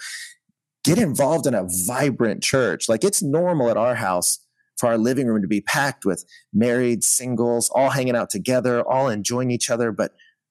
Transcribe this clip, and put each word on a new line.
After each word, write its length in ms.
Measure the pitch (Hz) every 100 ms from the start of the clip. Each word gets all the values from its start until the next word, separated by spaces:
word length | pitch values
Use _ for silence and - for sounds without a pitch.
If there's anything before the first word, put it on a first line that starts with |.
| - - - - _ _ _ _
get 140 | - 185
involved 500 | 185 123 139 165 143
in 60 |
a 120 | 110 92 92 92
vibrant 560 | 127 143 113 113 -
church. 460 | - 135 113 80 -
Like, 160 | 113 202
it's 180 | -
normal 460 | 147 151 180 160 120
at 80 | 104
our 180 | 120 113
house 440 | 101 90 85 - _ _ _ -
for 120 | 123
our 100 | 113
living 300 | 117 131 123
room 140 | 110
to 60 | 98
be 140 | 104
packed 420 | - 147 139 -
with 220 | 98 87 - - _
married, 520 | 101 120 120 123 113 -
singles, 640 | - 127 120 120 120 -
all 220 | - 135
hanging 260 | 131 127 117
out 120 | 98
together, 520 | 101 98 127 123 120
all 260 | - 131 135
enjoying 420 | 104 98 123 127
each 200 | 120 -
other. 240 | 117 117
But 200 | 101 95 _ _ _ _